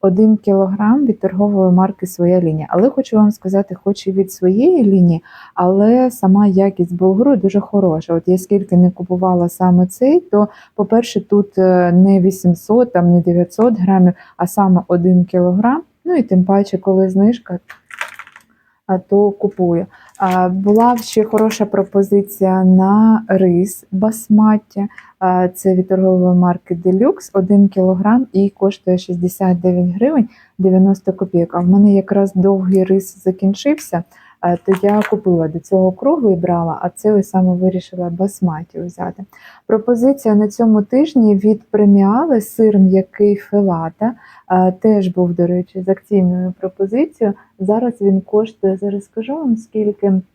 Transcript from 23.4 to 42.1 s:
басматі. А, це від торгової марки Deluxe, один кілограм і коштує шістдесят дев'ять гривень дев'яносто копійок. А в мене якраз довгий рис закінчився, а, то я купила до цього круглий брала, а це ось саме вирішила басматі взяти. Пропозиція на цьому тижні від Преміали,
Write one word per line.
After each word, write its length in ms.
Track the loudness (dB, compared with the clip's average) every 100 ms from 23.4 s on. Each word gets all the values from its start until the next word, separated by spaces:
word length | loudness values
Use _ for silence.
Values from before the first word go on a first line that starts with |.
| 2 0 -2 -6 _
басматі. 960 | -4 -4 -4 0 2 4 0 _ -10 -10 -10 -20 _
А, 300 | -2 0 -2
це 260 | -2 -2
від 140 | 0 0
торгової 500 | 0 2 2 2 2
марки 360 | 2 -2 _ -4
Deluxe, 460 | -2 0 0 -2 -4
один 360 | -4 0 2 2
кілограм 580 | 2 0 0 0 0 0
і 180 | -2 -4
коштує 480 | _ -4 -4 -4 -4
шістдесят 640 | -4 -6 -6 -4 -2 0
дев'ять 340 | 0 0 -2
гривень 340 | -2 -2 0 -2 _ _ _
дев'яносто 540 | 0 4 2 0 -4
копійок. 420 | -6 -4 -2 -2
А 60 | -2
в 80 | 2
мене 260 | 4 4
якраз 380 | 2 0 -2 0
довгий 500 | 0 0 0 0 0
рис 400 | 2 -2 -2 -8
закінчився, 800 | -6 -2 -4 -2 -4 -4 -4 -8 -8 _ _ _
а, 160 | -4 -4
то 160 | -2 -2
я 200 | 0 0 -2
купила 380 | -4 -2 -2 -2
до 100 | -8
цього 340 | -4 0 0
круглий 440 | -2 -2 0 0 0
брала, 420 | -2 -2 -4 -6
а 60 | -8
це 240 | -6 -2
ось 180 | 0 0
саме 240 | -2 0
вирішила 560 | 0 -2 -2 -10 -10 -8
басматі 720 | -4 -6 -4 -6 -6 -12 -14
взяти. 440 | -14 -10 -12 -12 -20 _ -20 -20 _
Пропозиція 680 | -4 0 0 0 0 0
на 140 | 0 0
цьому 340 | 0 2 2
тижні 540 | 0 0 0 2 2 2
від 260 | 0 -2
Преміали, 760 | _ 0 2 4 2